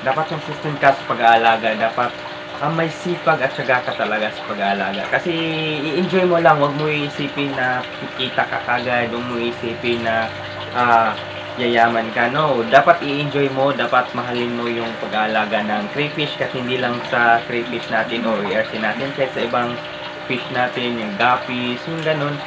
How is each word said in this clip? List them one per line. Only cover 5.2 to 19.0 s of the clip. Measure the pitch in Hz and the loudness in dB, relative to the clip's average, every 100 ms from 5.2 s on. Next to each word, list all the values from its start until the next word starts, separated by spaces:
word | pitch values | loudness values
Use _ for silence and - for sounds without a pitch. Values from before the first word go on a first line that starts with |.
| 175 165 165 160 160 151 151 | 0 -2 -2 -2 -2 -2 -2
i-enjoy | 147 185 185 180 | 0 2 2 4
mo | 170 | 4
lang, | 165 151 | 6 6
wag | 143 139 | 4 2
mo | 156 | 0
iisipin | 151 143 - 143 147 143 135 | 0 -2 -4 -4 -2 -2 0
na | 127 127 - - | 0 -2 -4 -10
kikita | 131 - 131 - 120 | -10 -6 -2 0 -2
ka | 117 | -2
kagad, | - 123 123 120 117 | -2 -2 0 0 0
wag | 117 120 | -4 -4
mo | 120 | -2
iisipin | 120 117 117 113 120 117 | -2 -4 -6 -2 -2 0
na, | 113 113 113 - - - - 123 | 0 0 -2 -6 -10 -10 -6 2
ah, | 120 117 110 101 - - - - | 6 6 6 0 -8 -10 -10 -4
yayaman | 120 120 117 117 113 120 | 2 6 6 4 0 0
ka. | 120 | 0
No, | 143 151 120 113 | 2 2 2 6
dapat | 135 175 165 | 6 8 4
i-enjoy | 147 143 147 139 139 | 2 -2 0 2 2
mo, | 131 139 127 | 2 2 2
dapat | 120 123 - 123 | 2 2 2 -4
mahalin | 123 120 120 117 | -4 -2 -2 -2
mo | 120 | -2
yung | 117 117 113 | -2 -4 -6
pag-aalaga | 107 107 107 110 104 107 | -4 0 2 0 0 0
ng | 107 107 104 | 0 -2 -2
crayfish, | 139 147 160 147 - | -4 -4 -2 -4 -2
kasi | 127 131 | -4 -4
hindi | 123 127 | -2 -2
lang | 123 120 - | 0 -2 -2
sa | 123 117 117 | 2 6 4
crayfish | 120 120 117 117 - | 2 -4 -2 -6 -2
natin | 113 113 117 | -2 -2 -2
o | 110 104 101 | 0 -2 0
E | 104 | 0
R | 110 | 0
C | 110 | -2
natin, | 107 110 | -2 -2